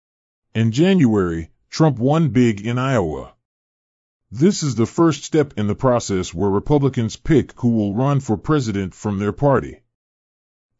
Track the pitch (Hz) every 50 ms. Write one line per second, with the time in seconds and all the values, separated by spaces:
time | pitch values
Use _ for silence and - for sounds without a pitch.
0 | _ _ _ _ _ _ _ _ _ _ _ 113 113 113 107 127 170 190 196 185
1 | 143 117 107 101 92 87 82 82 82 - _ _ _ _ - - 160 156 123 107
2 | 117 135 147 165 165 139 104 127 123 117 110 98 101 113 120 127 127 135 135 113
3 | 90 78 73 65 62 - _ _ _ _ _ _ _ _ _ _ _ _ _ _
4 | _ _ _ _ _ _ 95 113 151 202 202 - 160 143 117 107 113 - - -
5 | 165 165 143 - - - - 156 143 147 - - 107 104 101 - - 131 123 117
6 | - - 98 92 90 - - 82 101 101 95 101 - - 151 147 139 139 135 127
7 | 113 101 - - _ - - 131 127 - - - - 120 117 110 104 101 98 113
8 | 131 139 143 139 139 - 107 - - - 156 147 127 113 98 98 95 90 - -
9 | - 107 101 95 104 101 101 - 143 143 135 110 76 65 62 - _ _ _ _
10 | _ _ _ _ _ _ _ _ _ _ _ _ _ _ _ _